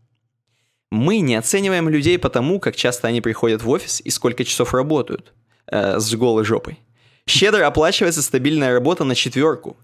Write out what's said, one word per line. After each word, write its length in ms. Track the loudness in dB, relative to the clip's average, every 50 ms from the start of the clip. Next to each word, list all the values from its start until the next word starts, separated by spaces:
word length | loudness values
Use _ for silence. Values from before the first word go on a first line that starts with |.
| _ _ _ _ _ _ _ _ _ _ _ _ _ _ _ _ _ _
Мы 280 | -2 0 2 2 2 2
не 160 | 2 2 0
оцениваем 540 | 0 0 0 0 0 0 0 0 0 2 2
людей 280 | 0 2 2 2 2 2
по 100 | 0 -2
тому, 300 | 0 0 0 0 -2 0
как 160 | -2 -4 -4
часто 320 | -2 -2 -2 -2 -2 -2 -2
они 140 | -2 0
приходят 420 | -2 -2 -2 0 0 0 0 0 0
в 60 | 0
офис 320 | -2 -2 -2 -6 -8 -8 -6
и 60 | -6
сколько 340 | -6 -2 -2 -2 -2 -2 -4
часов 300 | -4 -2 -2 -2 0 0
работают, 600 | 0 0 0 0 0 0 -2 -6 -10 -10 -16 _ _ _ _ _ _ _ -6
э, 320 | -4 -2 0 0 0 -2
с 160 | -2 -2 -2
голой 280 | 0 2 2 2 2 2
жопой. 360 | 0 0 -2 -2 -6 -14 -18 _ _ _ _ _ _ _ _ _ -2
Щедро 380 | 2 2 4 4 4 4 2 2
оплачивается 560 | 2 2 2 2 2 2 0 0 0 0 -2
стабильная 500 | -2 -2 0 0 0 0 2 2 2 2
работа 300 | 2 2 2 0 0 0
на 100 | -2 -2
четвёрку, 640 | -2 -2 -2 -2 0 2 2 0 -2 -6 -14 -18 -18